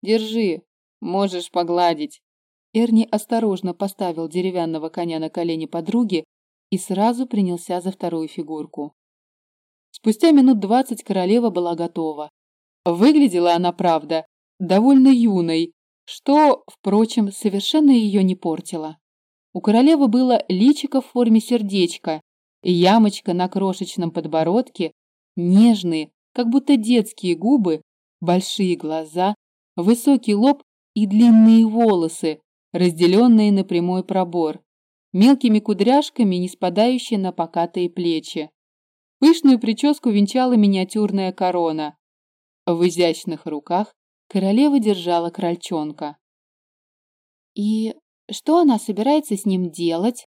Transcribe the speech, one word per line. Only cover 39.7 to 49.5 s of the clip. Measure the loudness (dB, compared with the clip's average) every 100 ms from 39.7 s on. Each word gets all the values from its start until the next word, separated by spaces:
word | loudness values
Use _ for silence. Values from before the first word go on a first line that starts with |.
| 0 0 0 0
венчала | 0 0 0 2
миниатюрная | 4 2 2 -2 -2 -2 -2 -4
корона. | -2 -2 0 -2 -4 -8 _ _ _ _ _ _ _ -6
В | -2 -2
изящных | 0 -2 -2 -8 -10 -10
руках | -12 -6 -6 -6 _ _ _ _
королева | -4 0 2 2 2
держала | 0 -2 -2 -2 -2
крольчонка. | -6 -6 -6 -6 -8 -8 -10 -14 -14 _ _ _ _ _ _ _ _ _ _ _ _ _ -6
«И | -4 -2 -4 -10 _ _ -18
что | -10 0 2
она | 2 0
собирается | -4 -4 0 0 -2 -6
с |
ним | -2